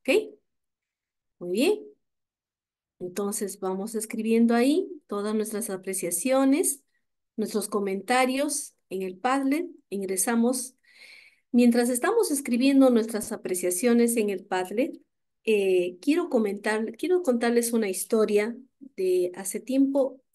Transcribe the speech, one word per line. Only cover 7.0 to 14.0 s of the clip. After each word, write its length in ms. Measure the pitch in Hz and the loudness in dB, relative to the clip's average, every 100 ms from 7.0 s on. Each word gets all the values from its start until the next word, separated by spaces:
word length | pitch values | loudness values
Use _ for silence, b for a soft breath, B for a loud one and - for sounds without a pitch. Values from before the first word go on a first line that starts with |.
| _ _ _ - | _ _ _ -8
nuestros 320 | 202 220 196 | -4 -4 -4
comentarios 1040 | 214 196 196 190 247 254 262 294 294 - _ _ | -4 -4 -6 0 2 2 0 -2 -4 -10 _ _
en 120 | 185 | -8
el 140 | 190 185 | -8 -4
Padlet. 500 | 254 269 269 285 349 - _ | -2 0 0 -2 -4 -12 _
Ingresamos. 840 | 202 190 190 240 233 233 262 - _ B B B B B B _ | -8 -4 -2 0 2 0 0 -6 _ B B B B B B _
Mientras 380 | 240 240 233 240 | 4 4 4 0
estamos 420 | 247 349 466 370 | 0 0 0 0
escribiendo 580 | 285 - 240 269 277 262 | -2 -2 2 4 6 6
nuestras 400 | 233 220 208 214 | 6 0 -4 -6
apreciaciones 840 | 214 190 185 180 180 240 233 | -8 -6 -2 -2 0 2 4